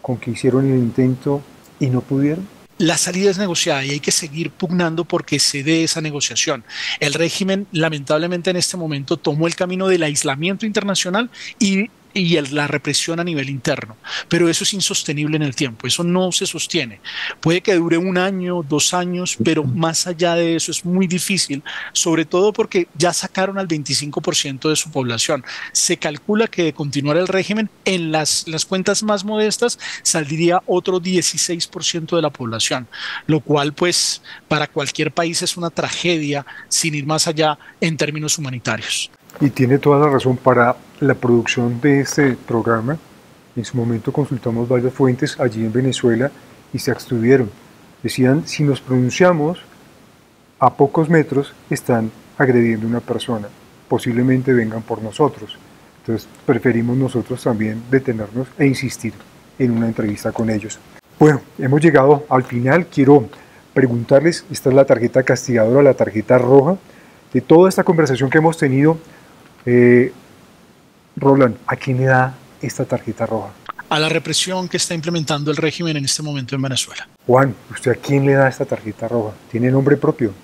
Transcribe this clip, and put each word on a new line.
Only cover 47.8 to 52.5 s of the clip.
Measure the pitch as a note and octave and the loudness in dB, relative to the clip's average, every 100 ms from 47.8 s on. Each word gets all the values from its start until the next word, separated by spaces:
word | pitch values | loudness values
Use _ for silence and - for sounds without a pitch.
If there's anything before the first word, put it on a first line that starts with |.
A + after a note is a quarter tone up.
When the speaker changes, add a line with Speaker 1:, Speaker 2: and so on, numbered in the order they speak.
| - _ | -20 _
Speaker 1:
Decían, | A#2 - B2+ C#3+ D#3+ | -8 0 2 2 0
"Si | - | -2
nos | D3 C3 | 0 0
pronunciamos, | - B2+ B2+ - F3+ E3+ D3 F3 - - - - - _ _ _ _ _ | -2 0 0 4 4 4 -2 -4 -12 -20 -20 -20 -20 _ _ _ _ _
a | C3 | 0
pocos | - C#3+ E3+ D#3 | 4 2 2 4
metros | E3 D3+ C3 C#3+ - - | 2 2 -2 -4 -10 -8
están | C#3+ - A#2+ A2 - - - | -6 0 0 -2 -8 -20 0
agrediendo | C3 | 2